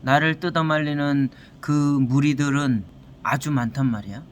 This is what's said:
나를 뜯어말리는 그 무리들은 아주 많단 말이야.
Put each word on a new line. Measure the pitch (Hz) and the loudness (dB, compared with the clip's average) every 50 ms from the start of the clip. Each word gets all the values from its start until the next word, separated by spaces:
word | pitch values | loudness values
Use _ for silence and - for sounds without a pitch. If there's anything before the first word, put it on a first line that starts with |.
나를 | - 131 135 147 151 160 160 160 | 0 4 2 4 4 2 -2 -2
뜯어말리는 | 180 175 151 165 160 156 156 151 151 151 147 147 143 143 143 139 139 127 - - - - - - | -4 -4 -2 0 0 0 0 0 0 -2 -2 -2 0 0 2 2 0 0 -2 -8 -20 -20 -20 -14
그 | - - 147 147 143 143 143 139 | -4 0 0 2 2 2 2 2
무리들은 | 135 120 127 139 143 147 143 131 147 143 135 143 147 135 127 110 92 - - - - - - - - | 2 2 2 2 2 2 2 0 0 0 0 0 0 0 0 0 -2 -6 -16 -20 -20 -20 -20 -8 -4
아주 | - - 139 - 151 | -4 -2 -2 -2 -2
많단 | 147 131 120 113 117 135 135 | -2 0 -2 -2 -2 -2 0
말이야. | 131 117 107 101 98 101 120 165 - | 0 -2 -2 -8 -10 -14 -14 -16 -18